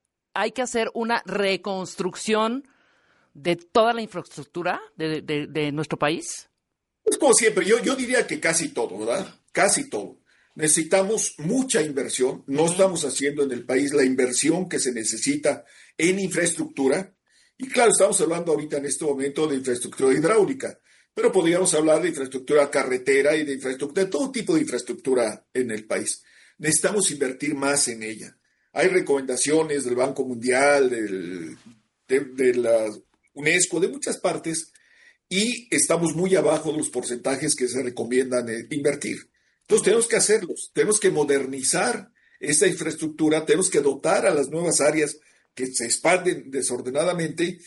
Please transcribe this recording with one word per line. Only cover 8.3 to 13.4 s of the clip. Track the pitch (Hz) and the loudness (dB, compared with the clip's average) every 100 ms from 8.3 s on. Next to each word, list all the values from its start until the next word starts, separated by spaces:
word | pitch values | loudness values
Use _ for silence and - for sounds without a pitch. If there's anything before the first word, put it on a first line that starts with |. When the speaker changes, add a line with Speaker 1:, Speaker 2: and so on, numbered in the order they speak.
| 151 | -2
Speaker 2:
casi | 165 165 165 | 0 0 -2
todo, | - 113 95 | -4 -4 -4
¿verdad? | 110 131 190 - _ | -2 -2 -4 -14 _
Casi | 170 196 170 - | 0 2 2 -2
todo. | 107 92 - _ _ _ | -8 -8 -16 _ _ _
Necesitamos | - 156 170 160 190 196 214 - - | -4 0 0 2 2 2 0 -4 -4
mucha | 156 262 - - | -2 0 0 0
inversión. | 156 135 120 - 127 131 - | 0 -2 -4 0 -2 -2 -4
No | 139 | 0
Speaker 1:
Ujú. | 165 | 2
Speaker 2:
estamos | 180 190 170 | 4 2 2
haciendo | 143 - 139 151 | -4 -2 -2 0